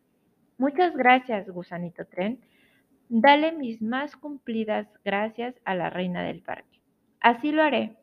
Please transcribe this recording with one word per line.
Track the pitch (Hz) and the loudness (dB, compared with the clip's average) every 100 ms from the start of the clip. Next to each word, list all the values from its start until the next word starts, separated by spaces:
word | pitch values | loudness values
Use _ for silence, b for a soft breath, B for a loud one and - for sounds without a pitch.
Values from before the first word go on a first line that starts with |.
| _ _ _ _ _ - | _ _ _ _ _ -2
"Muchas | 269 285 359 294 | -2 2 0 2
gracias, | 247 254 254 214 196 | 4 4 2 -6 -6
gusanito | 175 175 170 175 175 175 | -10 -10 -10 -10 -10 -12
tren. | - 196 262 b b b b _ _ - | -6 -6 -6 b b b b _ _ -4
Dale | 226 269 285 320 | 4 6 6 4
mis | 330 254 226 | -2 -6 -6
más | 220 254 285 - | -4 -4 -6 -8
cumplidas | 294 277 - 226 214 214 214 _ | -16 -12 -6 -4 -2 -4 -6 _
gracias | 202 196 220 220 240 254 | -4 -2 -2 -6 -10 -8
a | - | -4
la | 185 165 | -2 -2
reina | 175 180 175 | -4 -4 -4
del | 170 170 | -6 -8
parque". | - - - _ _ _ _ _ | -12 -14 -14 _ _ _ _ _
"Así | 226 240 302 | 2 4 2
lo | 311 | 2
haré". | 311 247 220 - | 2 2 -2 -8